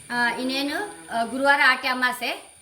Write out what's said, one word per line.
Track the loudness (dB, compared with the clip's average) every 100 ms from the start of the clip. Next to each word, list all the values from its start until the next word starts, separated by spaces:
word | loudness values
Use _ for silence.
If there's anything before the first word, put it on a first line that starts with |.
| -6
ಆ, | 0 0
ಇನ್ನೇನು, | 0 -4 -2 -4 -4 -6 -10 -6
ಆ, | -4
ಗುರುವಾರ | -2 0 2 6 6
ಆಟಿ | 4 0
ಅಮಾಸೆ. | 0 -2 -2 -6 -8 -12 _